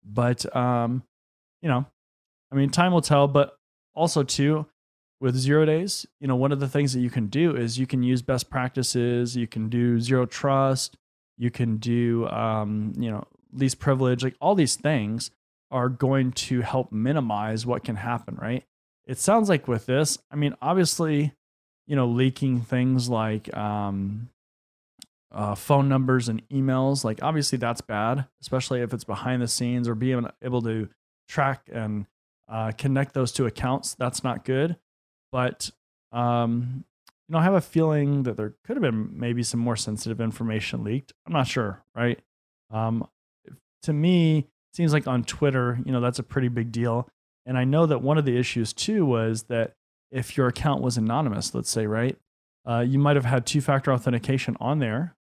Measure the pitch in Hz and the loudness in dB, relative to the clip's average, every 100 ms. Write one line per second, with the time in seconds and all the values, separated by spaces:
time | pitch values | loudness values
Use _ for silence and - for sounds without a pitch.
0 | 104 104 120 123 - 131 123 123 117 127 | -6 0 2 0 -2 -2 0 2 0 -2
1 | - _ _ _ _ _ 170 127 135 _ | -6 _ _ _ _ _ 0 0 0 _
2 | _ _ _ _ _ 135 139 151 180 175 | _ _ _ _ _ 0 2 4 4 4
3 | - 143 143 143 143 - _ _ _ - | 4 4 6 4 2 -2 _ _ _ -2
4 | 165 160 139 - 143 151 151 _ _ _ | 0 2 0 2 2 2 -2 _ _ _
5 | _ _ 131 127 131 147 156 156 190 - | _ _ -2 0 4 4 6 2 0 -6
6 | - _ 139 127 135 139 135 143 143 127 | -10 _ -2 2 2 0 0 0 0 2
7 | 123 127 104 131 170 123 117 120 131 131 | 0 0 -2 2 2 2 -2 -2 -2 0
8 | 123 127 123 127 - 131 127 - 131 123 | 2 0 0 -4 -2 -4 -4 -2 -2 0
9 | 120 120 120 123 117 110 110 120 120 117 | 0 0 0 -2 -4 -4 -2 0 2 2
10 | 117 131 123 - 143 135 135 131 - - | 2 0 0 -2 0 2 2 0 -4 -12
11 | _ _ _ _ 120 - 120 110 117 120 | _ _ _ _ -4 0 -2 0 0 0
12 | 120 117 117 110 113 110 107 107 107 - | 2 0 -2 -2 -2 0 -2 -2 -4 -4
13 | 120 107 - _ _ 131 135 - - 131 | -4 -4 -8 _ _ -2 -2 0 0 2
14 | 131 123 127 - 156 202 165 - 147 147 | 2 0 -2 -2 0 4 2 2 0 0
15 | 104 113 - _ _ _ _ 131 123 123 | -2 -4 -8 _ _ _ _ -2 -2 0
16 | 131 135 127 123 - 127 117 131 123 107 | 2 2 2 -2 -2 -2 0 -2 -2 -2
17 | 117 156 120 104 107 110 117 120 - 107 | 0 0 0 -2 -2 -4 -2 -4 -4 -6
18 | 117 117 - - 107 127 _ _ _ _ | -4 -6 -6 -8 -6 -6 _ _ _ _
19 | - 131 - 226 208 160 - 117 - 131 | -12 -4 2 4 4 2 2 -2 2 2
20 | 151 - _ 147 147 - 135 185 170 - | 2 -2 _ -2 -2 -2 0 2 2 2
21 | 160 147 147 _ _ _ _ _ - 143 | 0 2 0 _ _ _ _ _ -4 0
22 | 123 120 131 127 139 123 113 127 127 131 | 2 4 2 2 0 0 0 0 2 2
23 | 120 117 110 107 - - 104 104 101 98 | 2 0 0 -2 -6 -6 -4 -2 -4 -4
24 | 98 107 120 _ _ _ _ _ _ _ | -4 -6 -12 _ _ _ _ _ _ _
25 | - _ _ - 104 101 - 143 139 131 | -20 _ _ -6 -6 -6 2 2 4 2
26 | 131 127 120 110 _ 139 135 131 135 139 | 2 2 0 -4 _ -2 0 2 0 0
27 | 117 110 143 156 139 131 120 117 - 104 | -2 -4 -2 -2 -2 -2 -2 -6 -6 -2
28 | 110 131 131 _ - 131 - 127 120 123 | 0 -2 -4 _ -6 -4 -2 -4 -2 -6
29 | - 95 127 127 117 - 123 123 120 113 | -6 -6 -2 -2 -2 -2 -2 -2 -2 0
30 | 127 127 120 - 127 123 117 113 107 _ | 0 0 -2 -8 -4 -2 -2 -4 -6 _
31 | _ _ _ - 135 135 _ 117 107 104 | _ _ _ -2 0 -2 _ -8 -4 -4
32 | 101 _ _ _ _ 110 110 110 139 135 | -8 _ _ _ _ -6 -4 -2 0 0
33 | 139 - 123 - 123 - 127 131 - - | 0 -2 -2 0 -2 -2 -4 -2 -4 -4
34 | 123 - 127 117 - 131 160 170 _ _ | -4 -2 -4 -4 -2 0 0 -4 _ _
35 | _ _ _ 127 123 - - _ _ _ | _ _ _ -2 -2 -4 -12 _ _ _
36 | _ 120 120 120 117 117 123 131 - _ | _ -2 2 2 2 0 -2 -6 -12 _
37 | _ _ _ 160 170 196 - 170 160 151 | _ _ _ 2 4 4 2 2 2 4
38 | 143 143 127 107 107 - - 269 165 110 | 2 2 0 -2 -6 -8 -8 -2 0 0
39 | 107 - 120 120 113 117 120 107 - 110 | -4 -6 -4 -2 -2 -2 -2 -2 -4 -6
40 | - 110 113 107 117 110 101 117 107 123 | -6 -4 -4 -4 -4 -4 -4 -6 -4 -4
41 | - _ - 165 127 - 107 92 _ - | -6 _ -4 -2 0 -2 -4 -6 _ -4
42 | 120 - _ _ _ _ _ 110 113 113 | -2 -2 _ _ _ _ _ -4 -2 -2
43 | - _ _ _ - - _ _ - 151 | -6 _ _ _ -20 -20 _ _ -4 0
44 | 165 180 160 156 139 _ _ - 170 151 | 4 4 4 2 0 _ _ -2 2 2
45 | 135 123 117 - 143 131 123 120 131 127 | 2 -2 -2 0 0 2 0 -2 -2 0
46 | 123 120 120 - 123 120 117 117 120 117 | 0 -2 -4 -2 0 0 -4 -2 0 0
47 | 131 _ _ _ - 127 127 147 165 135 | -4 _ _ _ -4 0 2 4 4 2
48 | 131 156 143 120 123 120 117 - - 214 | 2 2 4 2 0 0 -4 -4 -2 2
49 | 156 120 113 110 - 117 113 _ _ _ | 2 2 2 -2 -2 -2 -2 _ _ _
50 | _ 131 123 - 127 - 160 139 127 120 | _ -8 -4 0 0 2 -2 0 0 0
51 | 110 123 151 98 - 123 117 - 107 110 | 0 0 0 -2 -4 -6 -4 -2 -2 0
52 | 123 - _ _ _ _ 131 120 120 135 | -2 -4 _ _ _ _ -4 0 2 4
53 | 143 143 123 127 120 151 135 139 139 127 | 4 4 2 0 0 -2 2 0 2 0
54 | 131 120 107 131 - - 120 151 123 110 | 2 -2 0 -2 -2 -4 -2 0 0 -2
55 | 175 _ | -4 _